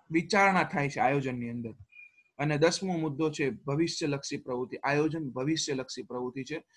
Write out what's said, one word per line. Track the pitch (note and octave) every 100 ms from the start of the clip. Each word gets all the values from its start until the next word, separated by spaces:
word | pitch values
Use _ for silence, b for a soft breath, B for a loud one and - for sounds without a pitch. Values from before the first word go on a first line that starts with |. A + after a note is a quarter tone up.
| -
વિચારણા | D#3+ E3+ G3+ G3 F#3
થાય | D3+ F#3+ C#3+
છે | C#3
આયોજનની | B2 C#3+ C3 B2 A#2+
અંદર. | A#2+ A#2 G#2+ - b b b b -
અને | D3 D3
દસમો | E3 E3+ F#3+ E3+
મુદ્દો | D#3 C3+ D#3
છે | D3+ C3+
ભવિષ્યલક્ષી | G#2+ C#3 C#3+ E3+ - D#3 C#3 - C#3
પ્રવૃત્તિ. | B2+ B2 B2 -
આયોજન | C#3 D3 D#3 D#3+ C#3+
ભવિષ્યલક્ષી | B2+ C#3 D#3+ D#3 C3 B2+ -
પ્રવૃત્તિ | A2 B2 B2+ C3
છે. | B2+ D3+ -